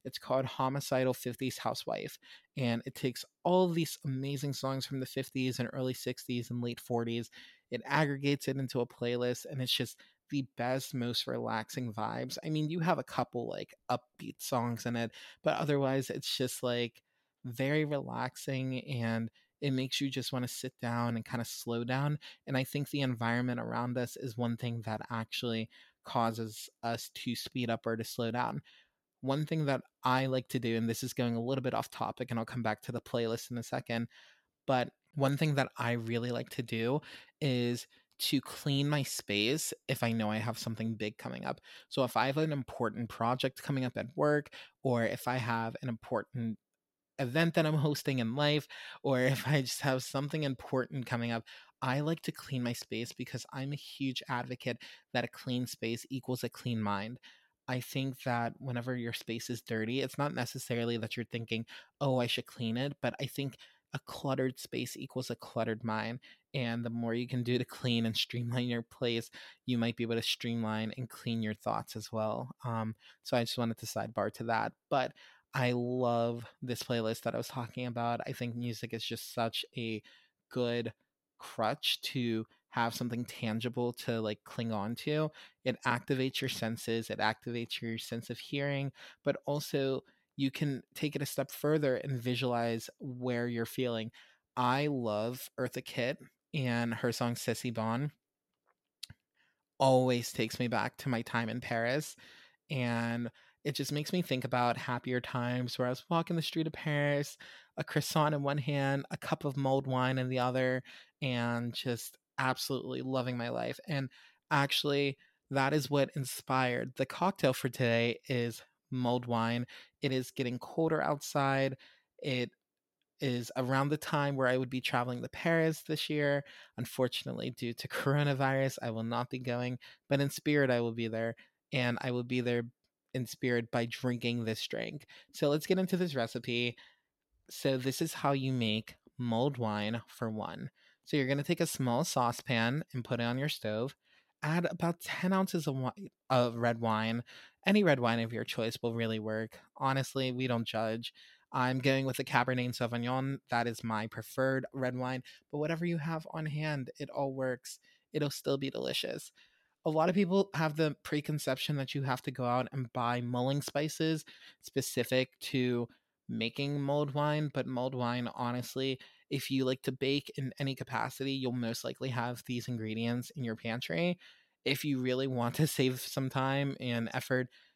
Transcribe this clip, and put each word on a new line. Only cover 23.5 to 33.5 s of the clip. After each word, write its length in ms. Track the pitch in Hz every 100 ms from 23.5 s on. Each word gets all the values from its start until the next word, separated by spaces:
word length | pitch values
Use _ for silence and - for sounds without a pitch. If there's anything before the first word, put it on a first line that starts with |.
| 120
around 360 | 113 117 120 123
us 200 | 120 -
is 180 | 131 110
one 220 | 117 117
thing 240 | 120 117
that 200 | 110 107 -
actually 600 | 113 113 - 120 113 110 - - _
causes 680 | - 123 113 113 110 - - _
us 260 | 117 117 -
to 200 | - 127
speed 360 | 113 - 131 120
up 160 | 113 117
or 100 | 113
to 80 |
slow 260 | 113 - 113
down. 320 | 120 117 143 - - _ _ _ _
One 240 | 131 143 151
thing 180 | 160 143
that 160 | 131 - _
I 220 | 127 131 131
like 240 | 131 -
to 100 | 123
do, 160 | 113 113
and 140 | 113
this 120 | 113
is 120 | 127
going 240 | - 120 117
a 40 |
little 200 | 120 135
bit 120 | 127
off 160 | 113 -
topic, 400 | - 113 - 123
and 80 | 117
I'll 80 | 113
come 160 | 123
back 200 | 110 107
to 80 | -
the 80 | 120
playlist 520 | - 120 113 113 -